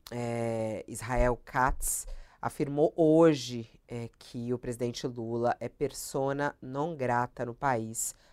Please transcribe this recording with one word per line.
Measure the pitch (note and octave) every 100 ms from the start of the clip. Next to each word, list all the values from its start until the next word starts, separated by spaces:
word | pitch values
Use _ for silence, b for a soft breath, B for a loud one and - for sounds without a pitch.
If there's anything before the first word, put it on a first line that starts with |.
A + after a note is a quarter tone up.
| -
é, | A#2+ A#2+ A#2 A#2 A2+ A2 G#2 -
Israel | A#2 A#2 B2 B2 A#2
Katz, | - C3+ C3 - - - - b b b
afirmou | - - C#3+ C#3+ D#3
hoje, | - D#3 D#3+ E3 C#3 B2 A#2+ A2+ - -
é, | A#2+ A#2 -
que | - B2 A#2+
o | A#2+
presidente | B2+ A#2 A#2+ A#2+
Lula | C3+ A#2+ A2+ A#2 A#2+ -
é | A#2
persona | - C#3 - - D3 C3+ C#3 C#3+ -
non | B2+ C#3 E3
grata | D3+ B2 A#2+ B2 -
no | A#2+ A#2
país, | C#3 A#2 A2+ A2+ - - b